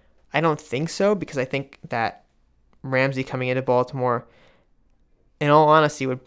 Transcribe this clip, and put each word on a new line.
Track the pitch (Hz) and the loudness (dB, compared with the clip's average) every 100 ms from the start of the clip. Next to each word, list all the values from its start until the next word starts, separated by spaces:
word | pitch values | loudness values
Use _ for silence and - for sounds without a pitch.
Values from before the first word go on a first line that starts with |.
| _ _ _ | _ _ _
I | 147 | 0
don't | 160 147 | 0 0
think | - 135 160 | -4 -6 -6
so, | - 196 | -2 0
because | 208 160 139 | 0 -4 -6
I | |
think | 131 139 139 - - | -4 -6 -8 -20 -8
that | 120 113 - _ _ _ _ _ _ | -4 -4 -6 _ _ _ _ _ _
Ramsey | 131 131 135 131 | -4 0 0 -2
coming | 131 131 127 | -6 -6 -4
into | 127 | -2
Baltimore, | 131 123 123 139 123 120 - _ _ _ _ _ _ _ _ _ _ _ | 0 0 0 -4 -2 -2 -6 _ _ _ _ _ _ _ _ _ _ _
in | 147 | 4
all | 151 151 | 6 6
honesty, | 156 151 147 131 | 6 4 0 -6
would, | 127 | -6